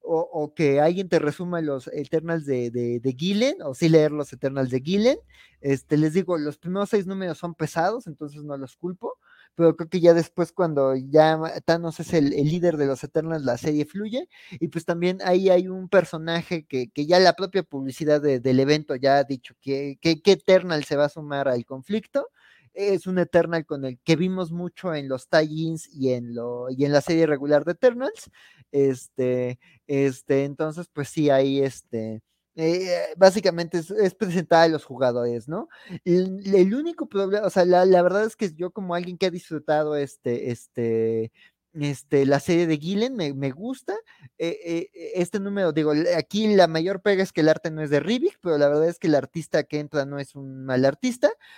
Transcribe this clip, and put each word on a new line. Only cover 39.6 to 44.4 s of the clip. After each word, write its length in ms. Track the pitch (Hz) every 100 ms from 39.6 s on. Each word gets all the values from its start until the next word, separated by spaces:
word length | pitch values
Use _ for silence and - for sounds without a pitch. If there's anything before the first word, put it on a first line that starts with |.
| - 151 151 147
este, 540 | 139 - 131 120 -
este, 840 | 120 - - 117 113 113 113 113 _ _ _ _
este, 520 | 160 147 139 - 143 139
la 140 | 151
serie 260 | - 170 175
de 120 | 156
Gillen, 360 | 156 196 240
me, 200 | 254 151
me 160 | 135 139
gusta, 420 | 135 226 262 - 415 - _ 139
eh, 200 | _